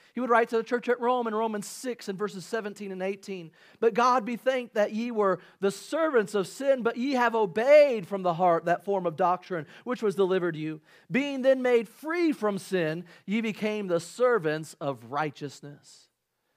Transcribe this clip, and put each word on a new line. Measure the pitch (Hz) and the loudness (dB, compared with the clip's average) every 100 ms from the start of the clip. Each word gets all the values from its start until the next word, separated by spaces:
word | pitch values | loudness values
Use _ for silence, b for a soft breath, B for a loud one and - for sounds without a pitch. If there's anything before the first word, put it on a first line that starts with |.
| b | b
He | - | -4
would | 247 | 2
write | 233 233 | 4 4
to | 226 | 0
the | |
church | 226 240 247 | -2 -2 -2
at | 247 | 0
Rome | 240 247 233 | 0 0 0
in | |
Romans | 214 226 208 - | -2 -2 -4 -8
six | - 262 226 - | -10 -8 -8 -8
and | 190 | -6
verses | 208 190 - | -6 -8 -8
seventeen | 226 208 202 202 | -6 -6 -10 -10
and | 185 | -6
eighteen. | 190 202 202 190 160 b b b | -6 -6 -10 -14 -14 b b b
"But | 226 | 0
God | 214 247 247 | 4 4 4
be | 214 240 | 0 -4
thanked | 262 262 240 | -2 -2 -2
that | 220 208 | 0 0
ye | 214 240 | 0 -2
were | 226 196 180 B B | 0 2 0 B B
the | 196 | -2
servants | - - 294 320 247 202 | -2 -4 0 2 2 2
of | 208 180 | -2 -4
sin, | - 269 269 | -2 0 2
but | 214 - | 0 -2
ye | 262 | -2
have | 254 233 | 2 2
obeyed | 226 208 165 254 302 294 226 165 | 2 0 2 6 8 8 4 -4
from | 196 | -2
the | 180 | 0
heart | 165 185 170 | 4 4 4
that | 170 175 | 2 0
form | - 196 175 | 0 -2 -2
of | 156 | 0
doctrine | 180 180 - 175 147 B | 0 0 -4 -8 -8 B
which | B 247 | B -2
was | 220 | -2
delivered | 185 185 190 175 151 | 2 2 2 0 -4
you. | 156 151 b b b | -8 -10 b b b
Being | 196 285 269 | -2 0 0
then | 254 269 | 2 4
made | 247 240 220 | 4 2 0
free | - 302 349 330 | -10 -6 0 0
from | - 214 196 | 0 -2 -2
sin, | - 190 156 165 175 B B | -2 -2 -2 -4 -10 B B
ye | 220 | -2
became | 220 180 214 214 196 | -2 -4 -4 -4 -2
the | 165 | -4
servants | 165 - 247 233 156 156 156 - | -4 0 2 2 0 -4 -8 -8
of | 147 127 117 | -6 -6 -6
righteousness." | 143 156 - 147 - 143 143 _ - _ _ _ _ _ | -4 -4 -6 -14 -14 -20 -20 _ -20 _ _ _ _ _